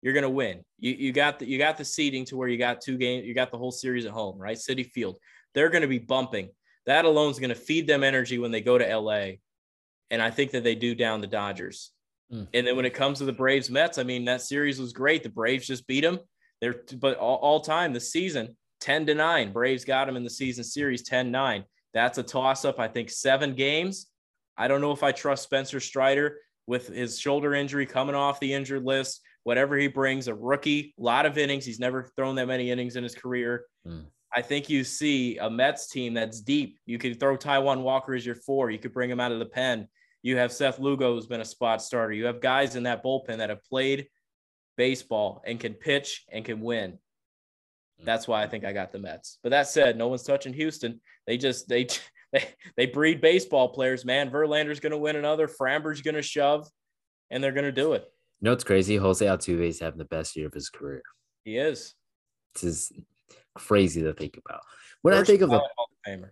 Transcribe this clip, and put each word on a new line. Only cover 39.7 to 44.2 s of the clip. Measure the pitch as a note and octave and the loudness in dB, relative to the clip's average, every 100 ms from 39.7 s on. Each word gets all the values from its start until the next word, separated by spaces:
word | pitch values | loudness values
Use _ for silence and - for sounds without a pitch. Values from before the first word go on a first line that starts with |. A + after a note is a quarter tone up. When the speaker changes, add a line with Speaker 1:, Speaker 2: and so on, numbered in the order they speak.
| A#2 G2+ _ _ _ | -2 -6 _ _ _
Speaker 1:
You | B2 B2+ | -2 2
have | A#2+ | 2
Seth | - C#3 B2+ | 2 -2 0
Lugo, | C#3 C3+ C3 | -2 2 2
who's | A#2+ A2+ | 0 -4
been | A#2 | -8
a | A2 | -8
spot | - A#2 A2 | -2 0 0
starter. | - B2 A2+ | 0 -2 -2
You | G#2+ A#2+ | -2 -4
have | A#2+ | 0
guys | B2+ C3 C#3 B2 | 2 2 2 -2
in | |
that | B2 A#2+ | -4 -2
bullpen | C3 C3+ - A2+ | -2 -4 -4 -6
that | G#2+ | -4
have | G#2 | -6
played | _ C3 C3+ C#3 C#3 _ | _ -2 0 0 -4 _